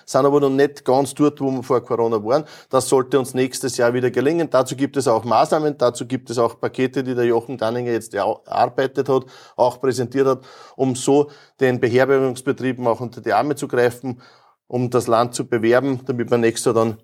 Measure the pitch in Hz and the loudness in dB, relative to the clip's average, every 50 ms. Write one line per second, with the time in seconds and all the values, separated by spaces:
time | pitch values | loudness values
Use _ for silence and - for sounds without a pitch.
0 | _ - - 135 135 143 143 143 139 139 135 135 143 147 143 - - - 127 131 | _ -2 0 2 2 4 4 4 2 2 2 2 2 0 0 -2 -2 0 2 2
1 | 139 135 - - 147 147 143 - 139 135 131 127 113 - 139 120 120 - 123 113 | 0 0 0 0 0 0 0 0 -2 -4 -4 -4 -2 -2 -2 -2 -2 -2 -2 -2
2 | 117 113 117 107 104 110 127 151 151 - - - - _ - 131 127 - - 135 | 0 0 0 -2 0 0 0 0 0 -4 -12 -20 -6 _ 0 0 2 2 2 2
3 | 127 131 135 135 127 123 - 127 127 127 127 - - 131 - - 120 120 123 127 | 2 2 0 0 0 0 -2 -2 -2 -2 -2 -4 -6 -4 -2 0 0 2 2 0
4 | 123 123 107 127 123 143 165 170 165 - - 131 131 123 135 123 139 135 - 139 | 0 0 0 0 0 0 0 0 0 0 2 0 0 0 -2 -4 -4 -4 -2 -2
5 | 120 135 113 110 104 120 110 113 147 156 175 160 151 151 139 - - 123 - - | 0 2 2 2 2 2 2 2 2 2 2 0 0 -2 0 0 0 0 0 -2
6 | 131 117 131 127 127 - 117 123 117 117 - - - 113 - - 127 131 127 139 | -6 -6 -6 -8 -6 -4 -2 0 0 0 -2 -4 -8 -6 -4 -2 -4 -2 -2 -4
7 | 131 127 127 120 120 120 117 117 113 - 135 117 110 113 117 123 123 127 117 110 | -6 -4 -2 0 0 2 2 0 -2 -4 -6 -6 -4 -4 -4 -4 -4 -4 -4 -4
8 | - - - 101 95 104 110 - _ - - - 117 127 - - 135 131 131 - | -6 -6 -4 -4 -2 -2 -4 -6 _ -6 -2 0 0 0 0 -2 -4 -2 -2 -4
9 | 131 139 135 131 127 - - - - - _ - 120 123 - - - 135 120 117 | -2 0 0 0 -2 -4 -12 -20 -20 -10 _ 0 0 0 0 -2 -4 -4 -2 -2
10 | 127 113 127 135 135 135 131 127 127 - - - - - - - 135 131 123 123 | -4 -4 -2 0 2 2 0 0 -4 -12 -20 -20 -20 -16 -6 -2 -2 -2 -2 -2
11 | - - 139 147 143 143 - - - _ _ - 135 127 123 117 - 120 113 123 | 0 2 4 4 2 0 -4 -16 -20 _ _ 0 0 0 2 2 0 2 2 2
12 | 131 131 139 135 135 131 123 120 - 143 127 - 120 131 127 123 123 120 113 - | 4 4 4 2 2 0 -2 -4 -4 -4 -4 -2 -4 -6 -4 -2 -2 -2 -2 -2
13 | 127 113 - - 107 113 101 104 127 147 147 - 143 - - 123 120 123 123 123 | -4 -10 -12 -8 -4 0 0 0 0 0 -4 -6 -6 -4 0 0 2 0 0 -4
14 | - 131 123 127 - - _ _ _ _ _ _ _ - - 123 127 120 127 123 | -8 -10 -10 -10 -14 -20 _ _ _ _ _ _ _ -8 -4 -4 -2 0 0 0
15 | 120 123 117 110 120 120 123 - 135 - 127 117 107 113 113 127 131 139 131 123 | 0 2 2 2 2 0 -2 -6 -4 -2 -2 0 2 4 4 4 2 0 -2 -4
16 | - - 127 120 117 - 127 120 117 113 113 - - 135 113 113 113 117 107 110 | -4 -6 -4 -4 -2 0 0 2 2 2 0 0 0 0 2 2 2 0 -2 -6